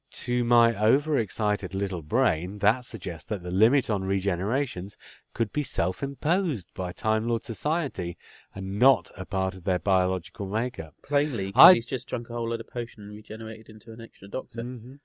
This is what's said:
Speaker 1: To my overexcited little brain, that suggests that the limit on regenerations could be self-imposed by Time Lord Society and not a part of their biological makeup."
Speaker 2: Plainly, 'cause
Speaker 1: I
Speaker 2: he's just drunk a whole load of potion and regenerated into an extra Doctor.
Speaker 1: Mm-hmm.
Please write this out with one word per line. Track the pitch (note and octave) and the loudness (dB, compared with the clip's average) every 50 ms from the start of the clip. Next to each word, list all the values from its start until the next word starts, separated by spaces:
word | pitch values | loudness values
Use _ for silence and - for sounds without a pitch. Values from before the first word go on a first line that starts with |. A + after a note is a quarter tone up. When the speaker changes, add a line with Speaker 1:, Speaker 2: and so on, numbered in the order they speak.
| _ _ | _ _
Speaker 1:
To | - - - B2 B2 B2 | -16 -8 -4 0 0 2
my | A#2+ A#2 A#2+ A#2+ A#2 A#2 A2 | 4 6 6 6 6 6 4
overexcited | G2 G#2+ A2 B2+ D3 D3 D#3+ D3+ B2+ G#2+ - - - G#2+ G#2 G#2 - G2 F2+ F#2+ | 4 4 4 4 4 2 0 0 0 0 -2 -2 0 0 0 0 0 -2 -4 -2
little | G2 G2+ F#2 F#2+ E2 | -2 -2 -2 -2 -4
brain, | D2+ D2+ G#2 C3 C3 G2+ D#2+ D#2 F2 F#2+ G#2 G2+ | -4 -2 0 2 2 2 2 0 -4 -6 -4 0
that | G2+ G#2 B2 B2+ A#2+ | 2 2 2 0 -4
suggests | - - G2+ - F#2 E2 E2 - - | -10 -10 -8 -6 -6 -8 -8 -6 -6
that | A2 F#2 | -6 -4
the | F2 F2+ | -2 0
limit | F2+ G2 G#2+ A#2 C#3 C3+ - - | 4 4 6 6 6 2 0 0
on | G#2+ F#2+ F#2+ | -2 -2 0
regenerations | F#2+ G2 F#2+ F2+ G2 F2+ E2+ F#2+ G#2 B2 C#3+ C#3+ - - F2+ F#2 G#2 - - - - - - _ _ - | 0 0 0 0 0 0 0 0 0 0 -2 -2 -4 -6 -8 -8 -8 -10 -16 -20 -20 -20 -20 _ _ -4
could | - A2+ - | -4 -4 -2
be | - D3+ | -2 -4
self-imposed | C#3+ - - - E2+ F#2 - - C#3 C#3 C#3 - - D3+ F3 G3+ F#3+ F3 B2+ G2 - _ - | -4 -2 -2 0 0 0 -2 -2 -6 -6 -4 -4 -2 0 0 0 0 0 -2 -4 -6 _ -6
by | - F2+ F2+ | -6 -6 -6
Time | - - - A2 A2 A2 A2 A#2+ | -6 -4 0 0 0 2 2 0
Lord | A#2 A2+ - | 0 -2 -2
Society | - G#2 - - D3+ D#3+ F3 D#3+ B2+ - - F2 F2 - - - - - - _ _ - | -6 -6 -4 -2 -2 -2 -2 -2 -4 -4 -4 -4 -4 -6 -8 -14 -20 -20 -20 _ _ -8
and | G2+ F#2+ F#2+ G2 G#2 | -6 -6 -4 2 6
not | A#2+ C3+ B2+ - - - - - | 6 6 6 4 0 -8 -10 -10
a | F#2 | -6
part | - G2+ F#2+ F#2+ F#2+ F#2+ | -2 0 0 0 0 -2
of | F2+ E2+ | -2 0
their | F#2+ F#2 F2 | 0 0 0
biological | - G2+ F#2+ F#2 F2+ F#2 F#2 F2+ - - - - G2+ F#2+ | 2 2 2 4 4 2 0 -2 -4 -8 -10 -8 -6 -4
makeup." | G2+ A2+ B2 B2 - - D#2+ D#2 - _ | -2 -2 -2 -4 -6 -8 -10 -10 -14 _
Speaker 2:
Plainly, | - - C#3+ C#3+ D3 D#3 C3 G#2 F#2+ G2 | -6 -2 0 0 0 0 -2 -4 -4 0
'cause | G2 B2 D3+ F#3 | 6 8 8 8
Speaker 1:
I | F#3 | 8
Speaker 2:
he's | E3+ - | 6 2
just | - C3+ B2+ - - | -4 -6 -6 -4 -4
drunk | B2 A#2 A#2 - | -6 -6 -6 -6
a | |
whole | A#2 A#2 A#2 A2+ | -6 -4 -2 -2
load | A#2 A2+ | -4 -4
of | A#2 - | -6 -6
potion | - A#2+ A#2+ - - G#2+ | -6 -6 -6 -6 -10 -12
and | G2+ G#2 | -12 -10
regenerated | G#2 G#2+ G#2 - A2+ A2 A2+ A2 A2 A2 A#2 - | -10 -10 -10 -10 -10 -10 -10 -10 -12 -12 -14 -14
into | G#2+ G#2+ - A#2 | -16 -14 -12 -12
an | A2 A#2 | -12 -12
extra | A2+ - - - G2 G2+ | -12 -14 -14 -16 -12 -8
Doctor. | A2+ C3 - - - A#2 | -8 -8 -8 -8 -8 -8
Speaker 1:
Mm-hmm. | A#2+ B2 B2+ A2+ A2 B2+ C#3 C#3+ | -6 -6 -8 -10 -10 -12 -14 -16